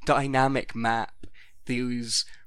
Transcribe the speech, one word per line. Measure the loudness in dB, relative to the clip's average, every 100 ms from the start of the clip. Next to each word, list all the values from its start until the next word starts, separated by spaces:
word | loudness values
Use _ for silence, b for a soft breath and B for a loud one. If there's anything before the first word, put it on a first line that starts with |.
| 2
dynamic | 4 4 4 4 2 -2
map, | -2 2 2 -2 -8 -12 b b -10 -4
those | -2 -2 -2 -2 -2 B B